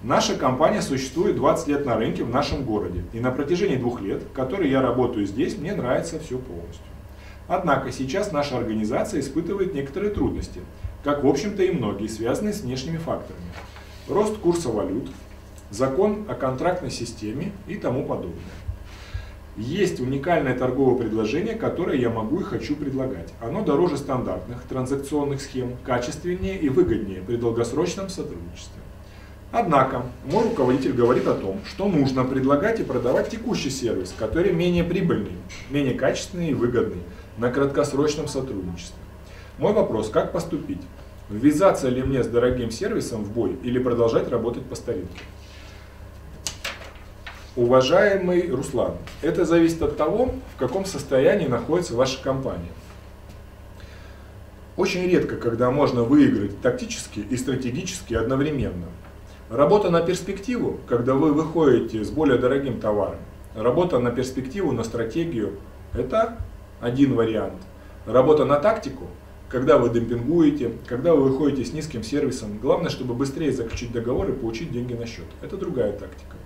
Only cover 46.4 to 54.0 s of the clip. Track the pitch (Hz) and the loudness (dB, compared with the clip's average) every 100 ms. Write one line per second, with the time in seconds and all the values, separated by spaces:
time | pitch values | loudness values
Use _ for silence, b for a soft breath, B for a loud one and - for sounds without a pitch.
46.4 | - - - - - - - - - - | -12 -10 -10 -10 -16 -18 -20 -18 -18 -16
47.4 | - - 120 131 - 180 208 190 180 175 | -10 0 6 8 8 6 6 4 4 2
48.4 | - 127 - 120 - - - - 156 170 | 2 -2 -2 0 0 -4 -12 -4 0 2
49.4 | 160 170 165 - 147 - 151 214 254 - | 4 6 6 4 -2 2 0 2 0 0
50.4 | - - 127 190 190 143 - 135 151 202 | -10 -4 -2 0 -2 -6 2 6 6 6
51.4 | 143 120 - 170 175 117 131 - 135 135 | 2 0 2 2 2 2 2 2 -2 -2
52.4 | 131 87 87 - - - - - - - | -2 -6 -8 -12 -16 -18 -18 -18 -18 -18
53.4 | - - - - B B | -18 -18 -18 -16 B B